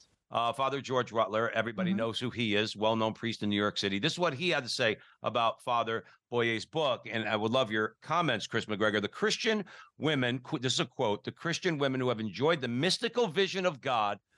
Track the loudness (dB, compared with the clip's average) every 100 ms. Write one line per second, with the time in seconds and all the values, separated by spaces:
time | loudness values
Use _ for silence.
0 | _ _ _ -2 0 0 -2 -2 -2 -2
1 | 0 0 2 2 2 0 -2 -2 0 0
2 | 0 -2 -4 -2 2 2 2 0 2 2
3 | 0 -2 -6 -4 0 2 2 0 0 0
4 | -2 0 -2 0 -2 -2 -2 0 0 0
5 | -8 _ -4 0 0 -2 -2 0 0 -4
6 | -6 -20 _ 0 2 0 -2 -2 0 -2
7 | -4 -4 0 0 2 2 2 0 -2 -4
8 | -2 0 2 0 -2 -4 -4 0 2 2
9 | -2 0 0 2 0 0 -2 -12 -20 -4
10 | 0 2 0 -2 -4 -4 0 0 -2 0
11 | 0 0 -4 -6 -6 -2 -2 0 0 0
12 | 0 0 -4 0 2 2 0 0 0 0
13 | 0 0 0 2 0 0 -2 -2 0 2
14 | 2 -2 _